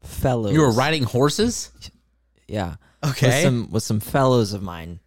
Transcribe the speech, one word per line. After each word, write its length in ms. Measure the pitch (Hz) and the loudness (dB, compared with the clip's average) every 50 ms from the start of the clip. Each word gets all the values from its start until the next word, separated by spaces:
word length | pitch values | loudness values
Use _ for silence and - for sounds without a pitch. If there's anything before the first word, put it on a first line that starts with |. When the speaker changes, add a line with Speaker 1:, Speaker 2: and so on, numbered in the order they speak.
| - | -18
Speaker 1:
fellows. 500 | - - - - 139 127 120 113 101 117 | -16 -10 -4 -2 -2 0 0 0 0 2
Speaker 2:
You 80 | 156 | 4
were 100 | 156 135 | 4 4
riding 320 | 113 110 127 147 160 160 131 | 4 2 2 0 0 0 -2
horses? 680 | 113 - 120 127 147 143 - 208 240 - - - - _ _ - - _ _ _ _ _ _ _ _ _ _ _ _ | -2 0 2 2 2 2 2 0 0 0 -4 -10 -14 _ _ -20 -20 _ _ _ _ _ _ _ _ _ _ _ _
Speaker 1:
Yeah. 280 | - 107 95 82 76 - _ _ _ _ - | -6 -6 -6 -6 -8 -12 _ _ _ _ -6
Speaker 2:
Okay. 220 | 151 131 - 131 123 | -4 -2 2 2 2
Speaker 1:
With 160 | 120 139 - | 4 4 2
some, 280 | 139 127 120 110 - | 2 2 0 -4 -2
with 120 | - 113 - | -4 -4 -2
some 160 | - 113 107 | 0 -2 -4
fellows 540 | - - - 143 135 131 127 123 113 98 101 | -4 -2 0 2 4 4 4 4 2 2 -2
of 80 | 101 95 | -8 -8
mine 360 | 95 87 85 82 82 85 85 _ | -10 -10 -10 -12 -14 -14 -16 _